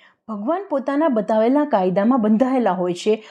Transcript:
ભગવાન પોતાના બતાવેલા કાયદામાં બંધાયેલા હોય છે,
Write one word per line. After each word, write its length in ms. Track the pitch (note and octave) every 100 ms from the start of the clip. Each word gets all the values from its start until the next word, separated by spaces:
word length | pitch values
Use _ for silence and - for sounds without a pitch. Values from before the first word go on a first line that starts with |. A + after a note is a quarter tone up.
| - _ -
ભગવાન 360 | G#3 A3 F4+ G4
પોતાના 380 | C#4 C#4+ C#4+ D#4+
બતાવેલા 560 | A3 G3+ A3 A3+ C#4+
કાયદામાં 580 | D4 G#3 F#3 F3+ A3 C4
બંધાયેલા 500 | G#3+ G#3+ B3+ C4 G#3
હોય 220 | F3+ F3+
છે, 300 | F3 A3 G#3+ -